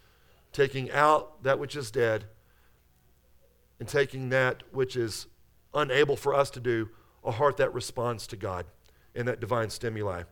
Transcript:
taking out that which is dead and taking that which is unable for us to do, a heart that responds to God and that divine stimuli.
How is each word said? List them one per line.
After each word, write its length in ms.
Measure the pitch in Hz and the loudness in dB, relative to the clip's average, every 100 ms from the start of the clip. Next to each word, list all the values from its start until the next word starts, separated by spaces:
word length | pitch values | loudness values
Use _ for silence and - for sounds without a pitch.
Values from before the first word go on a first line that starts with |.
| _ _ _ _ _ | _ _ _ _ _
taking 360 | - 139 135 123 | 0 0 0 -2
out 520 | 135 151 151 - - | 4 6 6 2 -4
that 160 | 131 135 | 0 0
which 160 | 143 147 | 0 -8
is 160 | 117 | -4
dead 340 | 135 117 110 104 - _ _ _ _ _ _ _ _ _ _ _ _ _ _ | 0 2 2 -4 -16 _ _ _ _ _ _ _ _ _ _ _ _ _ _
and 80 | 117 | -4
taking 420 | 143 139 131 127 | 0 0 -2 -2
that 340 | 131 127 127 - | 2 2 0 -8
which 240 | 131 127 123 | -2 -2 0
is 320 | 113 - - _ _ _ _ | -2 -4 -12 _ _ _ _
unable 420 | 143 143 127 147 135 | -2 2 4 4 2
for 180 | 143 | 2
us 160 | 139 135 | 2 2
to 100 | 127 | 0
do, 300 | 120 113 107 - - _ | -2 0 -2 -8 -20 _
a 80 | - | -6
heart 260 | 113 143 131 | 2 2 4
that 160 | 135 | 0
responds 540 | 123 - - 120 110 - | 0 -6 -4 -4 -4 -8
to 80 | 104 | -8
God 300 | 101 90 90 - - _ _ | -6 -6 -8 -14 -20 _ _
and 140 | - 123 | -6 -4
that 120 | 110 | -4
divine 300 | 110 120 110 | -2 0 0
stimuli. 540 | - 117 110 101 87 85 | -4 -6 -4 -4 -6 -10